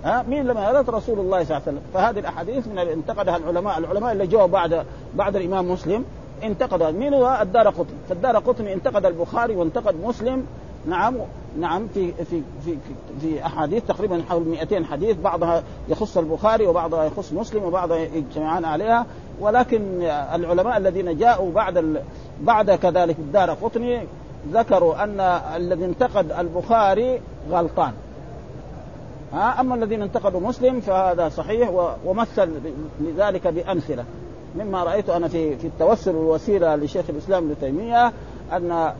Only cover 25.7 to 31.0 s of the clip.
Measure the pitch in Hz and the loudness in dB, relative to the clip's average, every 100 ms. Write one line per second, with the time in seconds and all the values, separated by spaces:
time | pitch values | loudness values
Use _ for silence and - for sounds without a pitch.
25.7 | 180 180 170 247 202 160 151 175 175 175 | 0 -2 0 2 2 0 -2 -2 -4 2
26.7 | 226 202 196 254 247 - - 151 170 165 | 4 6 4 2 -2 -6 -12 -2 0 0
27.7 | - 143 104 - - - - - - - | 0 -2 -4 -14 -16 -14 -14 -14 -16 -14
28.7 | - - - - - - 147 220 247 262 | -14 -14 -14 -14 -14 -8 0 0 2 0
29.7 | 247 214 220 202 240 196 180 202 240 254 | 0 -2 -2 -2 0 0 0 -2 2 2
30.7 | 254 202 185 | 2 0 2